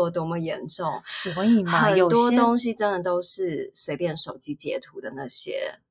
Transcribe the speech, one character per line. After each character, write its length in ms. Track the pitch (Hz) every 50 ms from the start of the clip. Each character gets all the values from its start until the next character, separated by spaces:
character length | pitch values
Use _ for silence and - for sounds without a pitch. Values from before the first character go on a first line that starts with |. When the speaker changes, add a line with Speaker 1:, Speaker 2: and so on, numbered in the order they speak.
| 175
Speaker 1:
有 60 | 170
多 140 | 170 175 160
么 140 | 165 170 170
严 280 | 165 160 156 - -
重。 360 | 156 - - 175 156 - - -
Speaker 2:
所 400 | - - - - 190 160 180 196
以 180 | 220 233 220 185
嘛， 80 | 170 170 165
Speaker 1:
很 180 | - 208 190 185
多 0 |
Speaker 2:
有 320 | 180 170 233 233 240 240
些 60 | 240
Speaker 1:
东 220 | 240 233 233 240 240
西 140 | 240 233 220
真 180 | - 208 208
的 120 | 196 180 175
都 180 | 180 175 180
是 500 | 180 - - 190 190 175 151 135 135 - -
随 200 | - - - 147
便 220 | 147 175 165 151
手 220 | 156 - - - 131
机 160 | - - 147
截 260 | - - 147 - 127
图 200 | - - - 131
的 100 | - 117
那 160 | 135 135 139
些 540 | - - - - 131 104 - - - - - _ _